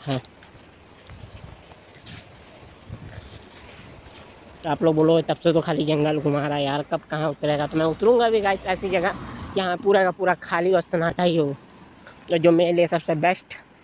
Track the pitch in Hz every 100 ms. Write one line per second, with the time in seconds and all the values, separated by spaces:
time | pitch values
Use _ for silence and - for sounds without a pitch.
0 | - 131 - - - - - - - -
1 | - - - - - - - - - -
2 | - - - - - - - - - -
3 | - - - - - - - - - -
4 | - - - - - - 170 143 165 156
5 | 156 165 156 151 170 160 160 151 151 151
6 | 151 156 147 143 147 147 139 143 147 165
7 | - 156 156 143 151 147 147 160 160 156
8 | 214 240 233 220 196 196 196 185 190 180
9 | 185 - - - - 190 185 175 196 196
10 | 185 175 185 175 - 170 175 185 - 170
11 | 165 165 180 165 143 139 - - - -
12 | - - - 170 160 165 175 175 170 170
13 | - 160 170 185 - - - -